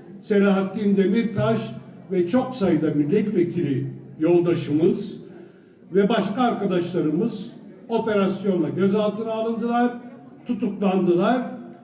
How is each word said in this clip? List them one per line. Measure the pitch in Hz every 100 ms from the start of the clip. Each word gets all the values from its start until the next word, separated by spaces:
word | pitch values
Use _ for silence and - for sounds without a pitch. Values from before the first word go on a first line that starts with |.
| - -
Selahattin | - 202 196 190 190 226 202 196
Demirtaş | 185 233 226 202 214 226 - - - - -
ve | 185 170
çok | 254 -
sayıda | - 190 151 156
milletvekili | 143 143 214 - 180 170 175 139 131 - - - -
yoldaşımız | 160 175 170 165 - 147 180 - - - - - - - - - -
ve | 180 196
başka | 185 - 254
arkadaşlarımız | 240 202 190 180 170 175 156 156 240 - - - - - -
operasyonla | 226 226 202 185 - 202 175 147
gözaltına | 143 196 208 208 202 226
alındılar, | 220 226 226 233 240 240 - - - - - -
tutuklandılar. | 202 202 - 196 190 170 175 208 254 - - - -